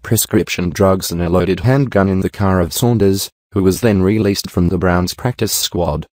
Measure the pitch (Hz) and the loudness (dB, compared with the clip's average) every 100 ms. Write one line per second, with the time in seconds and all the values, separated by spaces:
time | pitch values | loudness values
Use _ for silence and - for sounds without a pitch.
0 | - 110 - 107 87 - 90 73 98 95 | -2 -2 0 -2 -2 -4 -4 2 2 2
1 | - 87 85 90 90 90 117 135 131 101 | -2 -4 0 0 0 0 2 2 2 0
2 | 98 95 95 - 98 92 85 - 120 117 | 2 0 -2 -2 0 2 0 0 0 2
3 | 98 98 - _ _ 101 95 87 117 104 | 2 2 -4 _ _ 0 0 2 2 2
4 | 92 107 101 98 - - 87 90 92 90 | 2 2 0 -2 -2 0 0 2 2 0
5 | 90 - 123 - 107 - - 90 85 78 | -2 -4 -6 -4 -4 -4 -4 -2 -2 -4
6 | 80 | -8